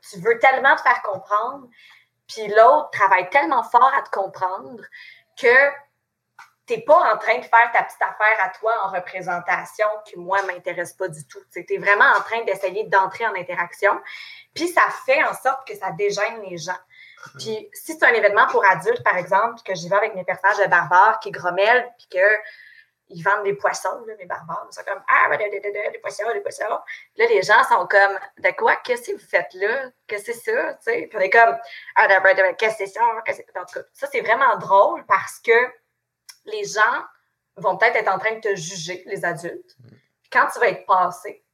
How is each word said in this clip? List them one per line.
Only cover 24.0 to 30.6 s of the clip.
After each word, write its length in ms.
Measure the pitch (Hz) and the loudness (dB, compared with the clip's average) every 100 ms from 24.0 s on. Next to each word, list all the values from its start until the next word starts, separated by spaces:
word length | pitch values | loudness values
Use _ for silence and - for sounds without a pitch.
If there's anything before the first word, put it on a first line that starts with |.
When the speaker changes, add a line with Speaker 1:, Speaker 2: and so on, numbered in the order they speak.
| 220 | -14
Speaker 1:
là, 80 | 214 | -18
mes 60 | |
barbares. 420 | 180 - 160 165 - | -12 -14 -10 -12 -12
Ils 40 | |
sont 80 | - - | -16 -10
comme, « 160 | 190 - | -10 0
Ah, 200 | 277 - | 0 2
ben, 100 | - | 0
de, 60 | |
de, 180 | 208 196 | -4 -6
de, 60 | 202 | -8
de, 240 | 208 214 | -8 -8
des 60 | - | -10
poissons, 240 | 196 190 214 | -14 -8 -6
des 80 | 208 | -6
poissons. » 240 | 202 - 214 254 - - - | -8 -8 -6 -8 -10 -20 -20
Puis 80 | - | -2
là, 60 | 233 | 0
les 140 | 208 | 2
gens 200 | 185 220 | 4 2
sont 220 | 254 226 175 | 4 0 2
comme, « 320 | 202 196 196 - _ | 4 4 0 -12 _
De 120 | 185 180 | -4 0
quoi ? 200 | 226 254 | 0 0
Qu'est-ce 340 | - 240 - | -2 -8 -6
que 60 | - | -12
vous 100 | _ | _
faites 240 | 185 175 | -4 -4
là ? 380 | 185 202 262 262 _ _ | -6 -4 -4 -8 _ _
Qu'est-ce 200 | 208 208 | -10 -8
que 60 | |
c'est 180 | 233 - | -10 -4
ça ? » 180 | 226 | -4